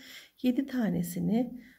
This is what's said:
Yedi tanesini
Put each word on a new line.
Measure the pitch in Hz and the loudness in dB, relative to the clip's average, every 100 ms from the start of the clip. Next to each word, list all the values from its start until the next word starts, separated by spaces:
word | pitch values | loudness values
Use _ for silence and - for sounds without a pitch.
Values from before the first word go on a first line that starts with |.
| - - - _ | -18 -20 -20 _
Yedi | 254 247 269 | 0 2 0
tanesini | 254 208 175 175 - 175 226 247 - - | 0 0 0 -2 -2 2 2 0 -6 -16